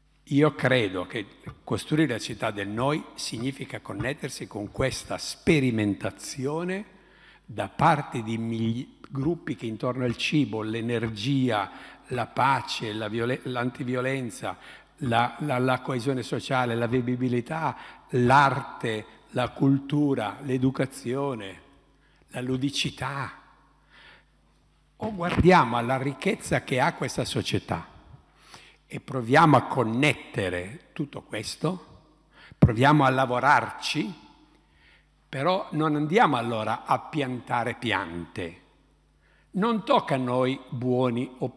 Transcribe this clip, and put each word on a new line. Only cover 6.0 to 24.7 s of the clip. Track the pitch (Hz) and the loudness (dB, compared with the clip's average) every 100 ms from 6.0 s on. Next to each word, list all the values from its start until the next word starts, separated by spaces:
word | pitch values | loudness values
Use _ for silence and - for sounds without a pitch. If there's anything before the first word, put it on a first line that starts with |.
| 104 - - - 131 156 180 190 220 - _ _ - - | -4 -8 -12 -6 -4 -4 -4 -8 -10 -20 _ _ -20 -20
da | - 104 98 | -14 -8 -8
parte | - 151 147 - 123 | 2 4 4 0 -8
di | 110 113 | -4 -4
migli-, | 113 113 113 117 - - - | -4 -2 -2 -2 -6 -18 -10
gruppi | 135 139 170 - | -4 -2 -2 -6
che | 123 117 | -6 -8
intorno | 110 131 123 | -4 -4 0
al | 127 113 | -2 -2
cibo, | - 151 117 110 | 0 2 0 -2
l'energia, | 107 117 113 117 113 107 113 139 127 107 92 - - - - | -4 -4 -2 -2 -2 -4 0 2 2 0 -2 -8 -20 -20 -8
la | 123 110 | -6 -4
pace, | - 127 131 - - 117 | 2 2 2 -2 -6 -6
la | 107 107 | -4 -4
viole-, | 113 120 127 | -2 -2 -2
l'antiviolenza, | 135 123 123 - 123 127 127 135 120 - 104 90 - - - _ | -4 -4 -4 -4 -4 -2 -2 -4 -6 -8 -8 -10 -16 -20 -20 _
la, | 127 117 120 - | 0 2 2 -2
la, | 143 127 | -2 0
la | 127 127 | 2 0
coesione | - 127 120 127 | -2 -4 -2 -4
sociale, | 110 127 - 131 123 | -4 -6 0 0 0
la | 117 117 | 0 0
vivibilità, | 127 120 123 127 123 117 160 151 - - - - | 0 0 -2 0 0 -2 -4 -4 -6 -14 -20 -4
l'arte, | 127 120 135 139 131 - - 120 110 - - _ | 2 6 8 6 2 -6 -8 -6 -6 -8 -20 _
la | 123 117 | -4 -4
cultura, | - 139 139 139 147 147 127 107 - | 2 2 2 0 0 0 0 -4 -8
l'educazione, | 143 131 131 131 131 - 117 131 143 120 98 92 - _ _ _ _ _ _ | -4 0 0 0 -4 -4 -6 -4 -4 -6 -12 -16 -20 _ _ _ _ _ _
la | 127 | -8
ludicità. | 123 131 139 - 143 - 131 139 120 - - _ _ _ _ - - - _ _ _ _ _ | -4 -2 -2 -2 -4 -4 -8 -6 -8 -12 -20 _ _ _ _ -20 -20 -20 _ _ _ _ _